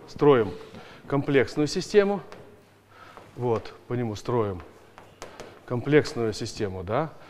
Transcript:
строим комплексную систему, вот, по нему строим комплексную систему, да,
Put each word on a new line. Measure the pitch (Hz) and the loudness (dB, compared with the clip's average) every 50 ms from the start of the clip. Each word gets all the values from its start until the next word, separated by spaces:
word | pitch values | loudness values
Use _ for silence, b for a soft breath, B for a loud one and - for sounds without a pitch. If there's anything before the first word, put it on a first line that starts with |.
| - - | -18 -18
строим | - - 147 147 139 120 107 95 92 - B B B B B B B B B - | -4 4 6 6 8 6 4 0 -4 -8 B B B B B B B B B -4
комплексную | 143 143 135 147 139 135 113 - - 147 151 | -2 -2 0 4 4 4 4 4 2 0 -2
систему, | 143 - 190 170 - - 208 202 202 202 185 - - - - - - - - - - - _ _ B B B B B B B B B - | 0 0 -4 -4 4 4 4 6 6 2 -2 -6 -10 -16 -18 -20 -20 -20 -20 -20 -20 -20 _ _ B B B B B B B B B -10
вот, | 123 123 123 113 104 - - - - - | -4 0 0 0 0 -2 -6 -14 -16 -8
по | - 123 | -4 -2
нему | 123 120 110 104 | -2 -2 -2 -4
строим | 101 - - 120 120 107 101 95 85 82 - - - - - - - - - - - B B B B B B B B - | -4 -4 0 0 0 0 0 -2 -6 -10 -14 -20 -20 -20 -20 -20 -20 -20 -20 -20 -18 B B B B B B B B -8
комплексную | - 127 120 - 143 147 147 - - - 120 117 110 101 | -4 -4 -2 0 6 6 6 6 4 0 -2 -2 0 -2
систему, | - 120 110 - - 110 98 92 92 85 | -2 -6 -8 -4 -4 -4 -4 -4 -6 -6
да, | 92 110 135 160 147 - B B | -2 -2 -2 -2 -4 -8 B B